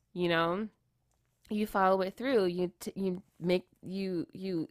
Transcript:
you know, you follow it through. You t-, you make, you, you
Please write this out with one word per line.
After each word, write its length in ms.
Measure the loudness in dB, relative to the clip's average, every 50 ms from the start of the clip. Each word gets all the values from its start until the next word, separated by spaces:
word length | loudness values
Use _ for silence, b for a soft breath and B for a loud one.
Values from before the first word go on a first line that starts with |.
| _ _ -4
you 160 | -2 0 2
know, 380 | 4 4 2 2 0 -2 -4 -8 _ _ _ _ _ _ _ _ _ _ _ _ _ _ _ -6
you 160 | -2 -2 -2
follow 360 | 0 2 4 4 4 4 4
it 140 | 2 -2 -4
through. 300 | -4 -2 2 2 4 2
You 260 | 2 0 0 -2 -2 -4 -8
t-, 140 | -12 -10 -6
you 260 | -4 -2 -2 -2 -4 -8 _ _ -6
make, 260 | 0 2 2 0 0 _ _ _
you, 460 | -14 -10 -6 -6 -4 -4 -4 -4 -6 -6 -10
you 360 | -10 -6 -4 -4 -4 -4 -6